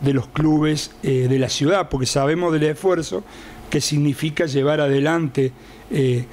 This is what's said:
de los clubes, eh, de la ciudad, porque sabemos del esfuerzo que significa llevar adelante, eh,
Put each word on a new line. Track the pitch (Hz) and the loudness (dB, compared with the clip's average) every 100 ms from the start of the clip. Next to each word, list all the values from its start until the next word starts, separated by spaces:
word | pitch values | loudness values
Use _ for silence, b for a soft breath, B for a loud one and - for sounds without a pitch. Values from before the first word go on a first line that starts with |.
de | 139 | 0
los | 135 - | 0 -2
clubes, | - 156 151 151 151 - - | 0 2 2 2 0 -6 -6
eh, | - 131 127 | -2 0 2
de | 135 | 2
la | 127 | 0
ciudad, | - 143 196 175 | 0 2 2 0
porque | 135 127 | -2 -2
sabemos | 139 139 170 175 | 0 0 0 0
del | 156 | 2
esfuerzo | 151 151 190 170 151 92 - B B B - | 0 0 0 0 -2 -8 -8 B B B -4
que | 151 | -4
significa | - 151 147 135 156 151 165 | 0 0 0 0 -4 -2 0
llevar | 139 139 151 | 0 2 2
adelante, | 147 139 147 170 151 131 131 B B B B | 2 2 2 0 -2 -2 -2 B B B B
eh, | 156 131 123 123 | 0 0 0 -4